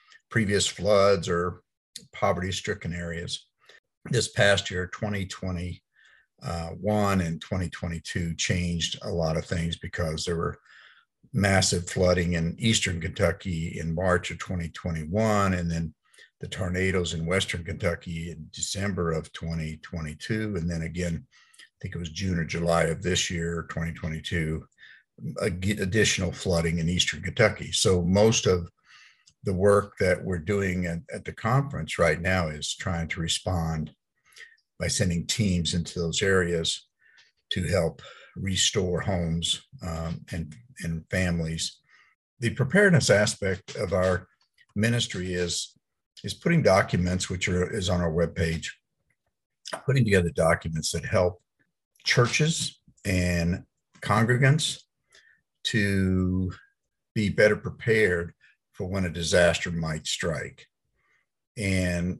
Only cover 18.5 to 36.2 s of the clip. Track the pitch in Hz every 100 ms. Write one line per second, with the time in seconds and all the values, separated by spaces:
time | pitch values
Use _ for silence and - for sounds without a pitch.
18.5 | - - 101 101 90 85 80 80 - 80
19.5 | 80 78 78 - 85 78 76 - 110 107
20.5 | 98 85 82 82 85 87 82 - _ _
21.5 | - - _ 95 85 85 80 98 85 80
22.5 | 85 85 82 80 82 90 90 - 87 82
23.5 | 85 - - 82 78 82 80 - 87 78
24.5 | 80 - _ - - _ - - - -
25.5 | 90 95 104 95 107 98 - 87 71 -
26.5 | 85 82 85 82 90 - - 92 - 107
27.5 | - 87 - 107 90 85 95 110 113 107
28.5 | 90 85 _ _ - - _ _ _ 107
29.5 | 92 101 101 101 - 95 90 87 87 78
30.5 | 101 98 90 90 82 - 104 - - 110
31.5 | 131 135 78 80 - 82 78 87 92 82
32.5 | 76 - - - 85 80 - 82 - 104
33.5 | 90 82 80 78 - _ _ _ - -
34.5 | _ _ - 87 - 98 85 - - 104
35.5 | 87 80 90 80 - 82 80